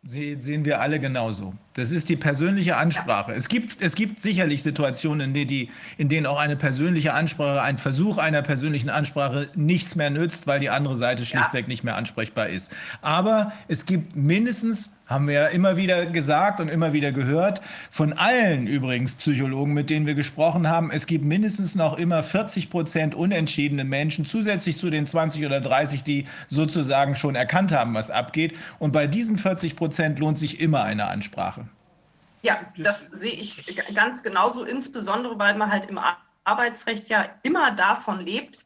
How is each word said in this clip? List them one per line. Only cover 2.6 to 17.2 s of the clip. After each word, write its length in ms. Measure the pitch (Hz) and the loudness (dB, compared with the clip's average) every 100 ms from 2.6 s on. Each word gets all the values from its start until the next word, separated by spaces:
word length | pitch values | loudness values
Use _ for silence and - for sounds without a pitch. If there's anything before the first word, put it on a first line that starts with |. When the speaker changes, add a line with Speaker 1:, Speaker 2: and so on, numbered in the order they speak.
| 175 135 | 2 4
Speaker 1:
Ansprache. 540 | 156 151 - 104 101 | 2 0 0 0 0
Speaker 2:
Ja. 60 | 107 | -4
Speaker 1:
Es 120 | 135 | -2
gibt, 320 | 240 233 - | -2 -2 -4
es 140 | 185 - | -2 0
gibt 240 | 214 208 | -4 -2
sicherlich 440 | 208 185 175 143 | -2 2 2 0
Situationen, 580 | 156 143 143 123 160 151 | -2 0 -2 0 -2 -2
in 120 | 135 | 0
denen 140 | 135 139 | -2 0
die, 240 | 135 120 - - - | -2 -4 -10 -18 -2
in 120 | 147 | 2
denen 160 | 160 143 | 2 2
auch 140 | 143 | 0
eine 160 | 147 147 | 0 2
persönliche 580 | 147 131 160 170 147 | 0 2 2 2 2
Ansprache, 480 | 135 160 - 147 139 | 2 0 0 0 2
ein 160 | 127 139 | 0 0
Versuch 400 | 143 135 202 208 | 0 2 2 2
einer 240 | 160 151 | 2 2
persönlichen 480 | 143 139 147 147 127 | 0 -2 0 -2 0
Ansprache 600 | 123 147 - 139 127 143 | -2 -2 0 -2 -2 -4
nichts 420 | - 151 180 - 175 | 0 2 2 0 -2
mehr 140 | 147 | 0
nützt, 380 | 143 170 - - | 0 -2 -2 0
weil 120 | 139 | 0
die 100 | 135 | 2
andere 260 | 123 143 127 | 0 0 0
Seite 280 | 120 123 | 0 0
Speaker 2:
Ja. 40 | 117 | -2
Speaker 1:
schlichtweg 400 | 151 156 127 107 | 0 0 0 -4
nicht 160 | 123 | -4
mehr 120 | 120 98 | -4 -4
ansprechbar 520 | 113 - 110 - 107 | -4 -4 -6 -2 -4
ist. 280 | 92 - - - - | -4 -8 -14 -14 -8
Aber 500 | - 160 190 220 208 - - | 0 2 4 2 2 -6 -6
es 180 | 156 - | -6 0
gibt 300 | 185 - 151 | -2 -2 0
mindestens, 800 | 143 185 233 220 226 214 - - - | 2 4 2 0 -2 -2 -6 -12 -4
haben 220 | 131 143 | 0 2
wir 80 | 143 | 4
ja 120 | 147 | 4
immer 300 | 151 190 185 | 4 4 4
wieder 300 | 190 180 170 | 2 2 2
gesagt 540 | 170 139 151 196 196 | 0 2 4 4 0
und 80 | 160 | -2
immer 240 | 160 160 | 0 2
wieder 180 | 147 143 | 2 0
gehört, 500 | 135 | 0